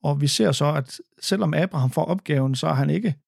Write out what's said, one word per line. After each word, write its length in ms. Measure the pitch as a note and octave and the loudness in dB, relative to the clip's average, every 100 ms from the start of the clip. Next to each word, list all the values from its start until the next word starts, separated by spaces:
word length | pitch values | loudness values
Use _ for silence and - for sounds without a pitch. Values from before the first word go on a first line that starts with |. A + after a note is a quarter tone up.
Og 180 | D3 C#3+ | -2 0
vi 60 | C#3+ | 0
ser 260 | - G#3+ | 2 2
så, 220 | C3+ D3 | 2 0
at 260 | D3+ C3 - - _ | 0 -4 -12 -20 _
selvom 340 | - G3 F#3+ | -4 0 0
Abraham 360 | D3 F3+ D#3+ B2+ | 0 0 0 0
får 140 | B2+ | 0
opgaven, 500 | - F#3+ - C#3+ C3+ | -2 -2 0 0 0
så 120 | B2+ D#3+ | 0 0
er 60 | |
han 180 | D3 C#3 | 0 2
ikke 240 | D#3 A3 C#3+ | 0 -2 -4